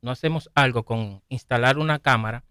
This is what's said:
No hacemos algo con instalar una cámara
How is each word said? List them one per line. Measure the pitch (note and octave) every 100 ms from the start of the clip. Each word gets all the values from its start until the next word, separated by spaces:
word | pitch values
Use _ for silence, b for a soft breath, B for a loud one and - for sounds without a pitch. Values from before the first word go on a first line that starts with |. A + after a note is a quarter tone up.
No | B2
hacemos | B2+ D#3+ D#3+ -
algo | - C3+ A#2+
con | - A2+ G#2+ G2 _
instalar | C3 _ B2 B2 C#3
una | D#3 D3+
cámara | - A#2+ A2 A#2+ _